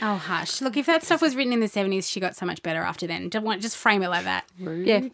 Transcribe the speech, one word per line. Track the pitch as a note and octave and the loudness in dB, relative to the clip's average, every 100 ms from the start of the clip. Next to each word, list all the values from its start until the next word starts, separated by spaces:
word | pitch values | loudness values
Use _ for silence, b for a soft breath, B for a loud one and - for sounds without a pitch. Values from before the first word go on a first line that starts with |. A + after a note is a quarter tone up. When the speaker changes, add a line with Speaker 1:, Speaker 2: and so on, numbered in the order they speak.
Speaker 1:
Oh, | G#3+ G3 | -2 -2
hush. | D#3 E3 E3+ - | -2 -4 -2 -4
Look, | C4 C#4+ | -2 0
if | C#4 | 2
that | E4 | 2
stuff | - E4 | 4 2
was | D#4 C4 | 2 2
written | B3 | 2
in | A#3+ | 2
the | G#3+ | 2
seventies, | G#3 G3 F#3+ - | 0 0 0 -2
she | F#3+ | -4
got | F3+ - | -4 -2
so | F3+ | -4
much | E3 | -4
better | E3+ D#3+ | -4 -2
after | F3 - E3+ | -2 -4 -4
then. | E3+ F3+ | -4 -4
Don't | G#3+ | -4
want, | G#3+ G3 | -2 -2
just | A3 - | -4 2
frame | A3+ G3+ | 4 4
it | F3+ | 2
like | F3 | 0
that. | F#3 F#3 - F3+ | 0 -4 -6 -10
Speaker 2:
Rude, | F#3 E3 F#3 | -8 -2 4
Speaker 3:
Yeah, | G#3+ | 4
Speaker 2:
true. | B3+ | 2